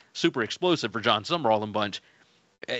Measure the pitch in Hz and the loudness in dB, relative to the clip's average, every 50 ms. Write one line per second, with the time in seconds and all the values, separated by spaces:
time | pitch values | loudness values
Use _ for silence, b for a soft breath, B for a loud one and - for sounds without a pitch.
0 | b b b - - 170 - 127 110 104 - - 175 180 165 - - 110 95 113 | b b b 0 0 0 2 0 -4 -4 -4 -2 2 2 2 2 0 -4 -4 0
1 | 101 117 107 107 98 - 170 170 143 113 110 107 107 107 101 107 104 101 92 - | 2 2 2 2 0 -2 -4 0 4 4 4 4 2 -2 -2 -2 -2 -2 -4 -10
2 | b b b b b b b b b _ _ _ - - 123 | b b b b b b b b b _ _ _ -10 -8 -8